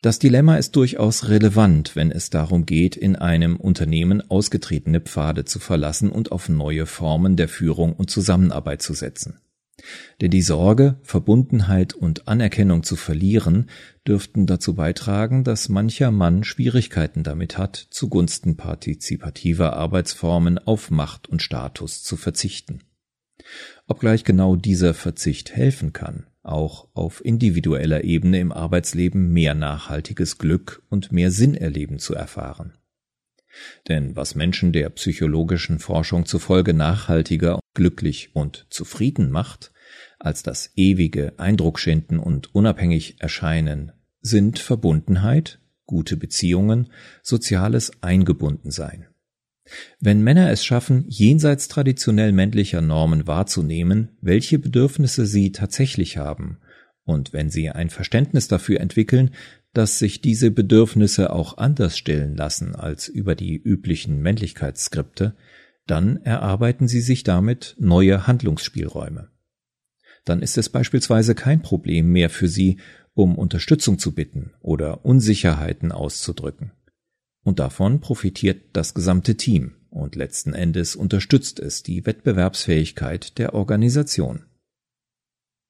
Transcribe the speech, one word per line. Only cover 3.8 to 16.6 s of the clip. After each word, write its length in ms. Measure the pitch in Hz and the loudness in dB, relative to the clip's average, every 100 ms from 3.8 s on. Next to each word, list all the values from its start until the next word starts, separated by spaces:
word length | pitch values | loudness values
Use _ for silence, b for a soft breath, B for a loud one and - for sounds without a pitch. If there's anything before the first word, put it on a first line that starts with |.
| 78 80 87 101 - | -2 0 2 0 0
ausgetretene 720 | 95 104 78 - 78 80 82 | -2 0 -4 -4 -6 0 -2
Pfade 440 | - - 76 80 69 | -2 -4 -2 -4 -6
zu 120 | - | -10
verlassen 520 | - 87 73 80 104 | -4 -2 -2 -2 -2
und 200 | - - | -2 -4
auf 180 | 90 - | -6 -2
neue 380 | 80 73 78 80 | -2 -2 -4 -6
Formen 480 | - 80 78 95 | -6 -2 0 2
der 140 | 87 80 | 2 0
Führung 460 | - 82 78 82 | 0 -2 0 0
und 160 | 82 95 | 0 -4
Zusammenarbeit 720 | - 98 90 92 71 73 71 | -2 2 4 4 2 -6 -6
zu 120 | - | -8
setzen. 460 | 73 62 - - - _ _ _ _ B B B B | -8 -8 -10 -14 -14 _ _ _ _ B B B B
Denn 100 | 90 | 2
die 120 | 92 | 2
Sorge, 580 | 82 78 90 113 139 135 | 2 2 4 6 4 2
Verbundenheit 920 | - 90 90 113 131 123 92 95 92 | -2 -2 4 4 4 2 2 2 2
und 340 | - 85 80 - | -2 -4 -4 -2
Anerkennung 540 | 110 107 - 101 85 | 0 0 2 2 2
zu 120 | 80 | 0
verlieren, 760 | 80 - 78 95 110 82 90 117 B B B - | -6 -4 0 2 2 4 2 0 B B B -2
dürften 400 | 104 - 107 90 | -2 -2 -2 0
dazu 280 | 90 - | 0 -2
beitragen, 720 | 82 80 87 - 101 113 131 | -2 -2 -2 -4 -2 0 0
dass 240 | 127 110 - | 0 -2 -2
mancher 420 | 98 110 - 131 | 0 0 0 2
Mann 340 | 104 85 90 | 4 4 2
Schwierigkeiten 800 | 110 - | 0 -2